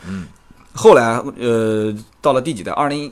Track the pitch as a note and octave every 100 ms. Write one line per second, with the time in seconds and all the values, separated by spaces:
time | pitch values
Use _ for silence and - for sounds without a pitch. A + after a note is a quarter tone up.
0 | F2 F#2+ E2 - - - - - A3 D3
1 | A#2 A#2+ C#3 - A#2+ A2+ A2 G#2+ G#2+ G#2+
2 | A2 _ D3 C3 C#3 A2+ F#2 - C#3+ D3
3 | D3